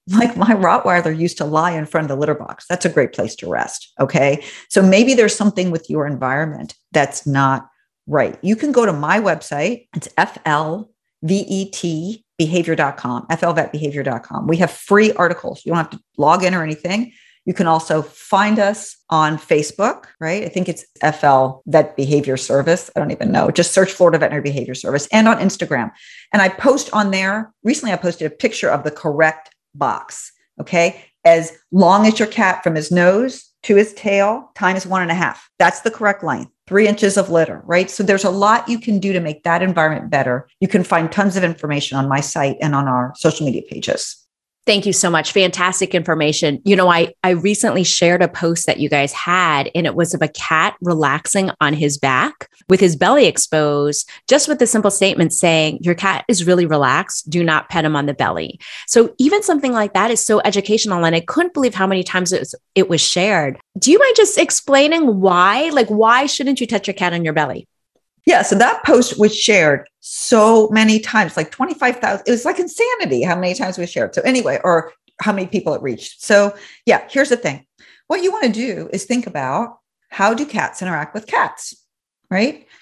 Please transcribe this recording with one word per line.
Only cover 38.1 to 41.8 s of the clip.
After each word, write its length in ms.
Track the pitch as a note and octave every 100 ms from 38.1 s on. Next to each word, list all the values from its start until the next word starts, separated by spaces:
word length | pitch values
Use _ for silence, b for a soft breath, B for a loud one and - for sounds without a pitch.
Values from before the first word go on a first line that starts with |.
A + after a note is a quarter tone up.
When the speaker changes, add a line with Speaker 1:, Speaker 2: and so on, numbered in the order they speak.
| G3
Speaker 1:
a 60 | G3
lot 380 | F#3+ G3+ A#3 -
you 120 | A#3
can 180 | A#3 G3+
do 140 | G3
to 80 | F#3
make 240 | E3 D3+
that 180 | F3 E3+
environment 480 | F#3 F3 D#3 D#3 -
better. 380 | C#3+ B2+ B2 - b
You 80 | F#3+
can 160 | G3+
find 300 | F3+ F3 D#3+
tons 240 | - G3+ F#3
of 80 |
information 520 | F3 E3 D3+ C#3+